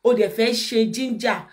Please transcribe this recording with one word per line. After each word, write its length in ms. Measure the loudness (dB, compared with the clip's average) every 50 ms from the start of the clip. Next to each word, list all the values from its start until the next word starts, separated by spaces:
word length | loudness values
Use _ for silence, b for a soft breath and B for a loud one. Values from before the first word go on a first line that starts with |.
| 2
o 60 | 2 4
dẹ̀ 160 | 4 2 0
fẹ́ 220 | 0 0 0 0 0
ṣe 260 | -2 -4 -2 0 2 2 2 0
ginger, 480 | -4 -4 -4 -4 -2 -2 -2 -2 -2 -6 B